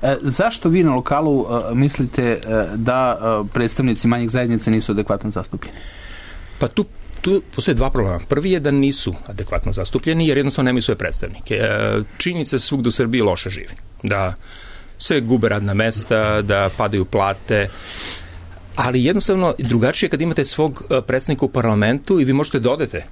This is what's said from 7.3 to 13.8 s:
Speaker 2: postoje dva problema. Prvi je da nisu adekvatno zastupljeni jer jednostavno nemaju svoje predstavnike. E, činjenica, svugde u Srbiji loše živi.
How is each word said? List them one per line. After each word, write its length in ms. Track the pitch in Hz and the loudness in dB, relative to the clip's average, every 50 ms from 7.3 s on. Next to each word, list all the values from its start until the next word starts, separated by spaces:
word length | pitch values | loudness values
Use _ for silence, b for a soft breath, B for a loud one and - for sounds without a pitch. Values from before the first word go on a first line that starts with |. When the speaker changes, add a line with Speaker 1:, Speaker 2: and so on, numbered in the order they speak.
| 190 202 - - - | 0 0 0 -2 -8
Speaker 2:
postoje 200 | - - - 151 | -4 0 0 2
dva 160 | 117 131 131 | 2 2 2
problema. 300 | - 131 110 92 90 85 - - | 2 2 2 0 0 -2 -2 -2
Prvi 220 | 143 135 151 190 | -2 0 2 2
je 100 | 185 175 | 0 2
da 100 | 143 147 | 2 2
nisu 440 | 139 139 139 139 139 - - - 87 - - | 2 4 4 2 2 0 -2 -4 -4 -6 -8
adekvatno 460 | - 104 98 95 - - - - - 95 | -10 -8 -8 -6 -4 -2 -2 0 0 -2
zastupljeni 560 | 98 92 - - - - 160 160 165 165 156 | -2 -2 -2 -2 -2 0 0 0 2 2 4
jer 80 | 139 | 4
jednostavno 320 | 135 143 139 131 - 135 127 | 2 2 0 0 2 2 2
nemaju 140 | 123 127 110 | 2 2 2
svoje 160 | - 113 - | 0 -2 0
predstavnike. 560 | 98 87 - - - 95 98 - - - 107 | -2 -4 -2 -2 -4 -6 -8 -10 -8 -4 -2
E, 480 | 104 110 107 104 104 107 107 107 107 107 - - - | 0 0 0 0 0 0 0 0 0 -2 -4 -4 -4
činjenica, 400 | - 180 175 170 151 - - 127 | -2 -2 -2 -2 -4 -2 -2 0
svugde 300 | - - - 139 117 120 | 0 0 0 0 0 0
u 40 | 110 | 0
Srbiji 300 | - 131 113 117 127 123 | 0 0 0 2 2 2
loše 280 | 101 90 87 - 92 | 2 2 2 -2 -6
živi. 240 | 98 - - - - - | -6 -8 -10 -12 -14 -16